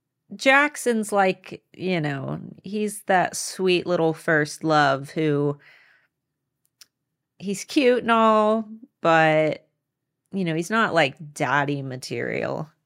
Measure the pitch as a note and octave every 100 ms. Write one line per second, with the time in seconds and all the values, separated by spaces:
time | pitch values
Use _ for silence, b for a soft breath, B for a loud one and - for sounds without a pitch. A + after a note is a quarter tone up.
0 | _ _ _ G3+ C4+ C4+ D4 D4 B3 A3
1 | G#3 G3+ F#3+ F#3 - - _ - F#3 F3
2 | D3+ C#3 C3+ D3+ - - F#3+ G#3 G#3 G#3
3 | - F#3 - - - - F#3+ F3 - F3
4 | E3 D#3 - D#3 D3 - D#3+ D3+ C#3+ C#3
5 | C#3 E3 D#3 C#3+ C#3+ C#3+ b b b b
6 | b _ _ _ _ _ _ _ - _
7 | _ _ _ _ F#3+ G3 - D#4+ B3 B3
8 | A3 A3+ A3 G#3+ G#3+ A3 G#3+ A3 - _
9 | E3+ E3 D#3+ D#3 D#3 - - _ _ _
10 | _ _ _ G3 F3 D#3+ E3+ A3 G#3+ E3
11 | C#3 - D3 - C#3 C#3 C#3+ C#3+ C3+ B2+
12 | - A#2+ B2+ A1+ - C#3 D#3 _